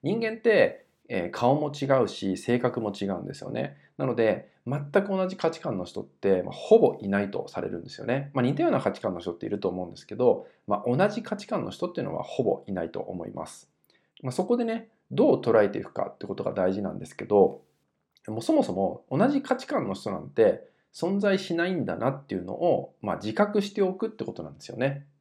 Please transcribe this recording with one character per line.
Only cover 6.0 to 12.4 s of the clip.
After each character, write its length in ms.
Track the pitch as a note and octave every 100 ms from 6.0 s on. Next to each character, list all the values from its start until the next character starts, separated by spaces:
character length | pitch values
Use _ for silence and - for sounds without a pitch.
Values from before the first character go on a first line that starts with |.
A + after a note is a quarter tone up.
っ 40 |
て、 360 | - _ G2 F#2
ま 60 | F#2
あ、 20 |
ほ 260 | - - A3+
ぼ 180 | - -
い 80 | G2+
な 140 | G2
い 100 | G2+
と 160 | - -
さ 140 | -
れ 80 | -
る 100 | F2+
ん 40 |
で 60 | -
す 100 | -
よ 80 | A2+
ね。 240 | C3 C#3+
ま 80 | -
あ、 20 |
似 120 | B2
た 80 | C#3+
よ 60 | E4+
う 20 |
な 80 | G3
価 120 | -
値 100 | -
観 120 | G#2+
の 60 | F2
人 140 | F2
っ 40 | E2
て 80 |
い 40 | G2+
る 100 | G2
と 100 | F#2+
思 160 | F2+
う 20 | F2
ん 40 |
で 60 | -
す 100 | -
け 80 |
ど、 320 | G#2+ B2 - - _ -
ま 160 | G2+
あ、 100 | A#2+
同 120 | C3 G3+
じ 140 | A3
価 140 | -
値 120 | G3+ -
観 180 | G3
の 60 | -
人 160 | - F3
っ 40 |
て 100 | E3+
い 20 |
う 40 | C#3+
の 80 |
は 80 | D#3+
ほ 200 | - -